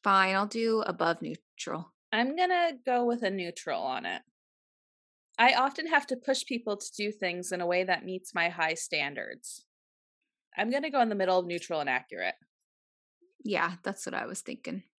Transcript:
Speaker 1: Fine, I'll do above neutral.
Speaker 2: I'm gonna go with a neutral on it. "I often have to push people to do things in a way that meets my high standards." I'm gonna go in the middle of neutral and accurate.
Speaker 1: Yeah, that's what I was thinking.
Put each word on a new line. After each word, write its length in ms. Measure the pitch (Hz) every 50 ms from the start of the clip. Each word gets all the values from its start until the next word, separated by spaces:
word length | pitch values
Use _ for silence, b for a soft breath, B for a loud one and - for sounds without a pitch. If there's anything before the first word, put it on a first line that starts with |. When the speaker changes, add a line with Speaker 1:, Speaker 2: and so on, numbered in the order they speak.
| -
Speaker 1:
Fine, 320 | 208 196 190 190 190 190
I'll 100 | 190 202
do 340 | 208 214 233 226 226 220 220
above 400 | - - 180 175 175 165 165 165
neutral. 720 | 165 156 - - _ _ _ - - - - 170 175 - _ _ _ _
Speaker 2:
I'm 240 | - 220 240 262 294
gonna 380 | 349 359 359 370 349 349 330 285 247 _
go 180 | 262 247 247 240
with 180 | 240 240 240 233
a 60 | 190
neutral 500 | 196 190 175 170 170 - - 165 135 85 95
on 220 | 131 127 107 -
it. 180 | 90 92 - - _ _ _ _ _ _ _ _ _ _ _ _ _ _ _ _ _ _ _ _ _ _
"I 160 | - 233 254 254
often 340 | 240 262 285 277 - 311
have 200 | 330 320 285 -
to 80 | - 262
push 300 | 247 - - 269 262 -
people 320 | - 262 233 233 220 202
to 140 | 202 - - -
do 160 | - 208 208
things 400 | 214 - 196 180 175 180 180 -
in 80 | 185 180
a 60 | 175
way 160 | 175 175 180 185
that 220 | 185 180 165 -
meets 280 | 180 185 185 185 - -
my 140 | 175 165 170
high 240 | 170 170 165 160 160
standards." 880 | 160 - - - 151 143 143 143 131 - - - 240 - - - - _ _ _ _ _ _ _ _ _ _ _ _ _ _ _ _ _ _ _
I'm 140 | - 208 226
gonna 180 | 254 277 285 311
go 100 | 269 269
in 80 | 240 226
the 60 | 208
middle 240 | 196 190 180 185 185
of 60 | 180
neutral 340 | 175 175 170 - - 170 156
and 80 | 143 139
accurate. 460 | 127 127 - _ - 87 90 90 - _ _ _ _ _ _ _ _ _ _ _ _ _ _ _ _ _ _ _ _ _ -
Speaker 1:
Yeah, 320 | 220 202 - - 175 180 175 -
that's 220 | - 196 - -
what 100 | - -
I 100 | - -
was 160 | - - -
thinking. 420 | - - - - - - - 190 - _ _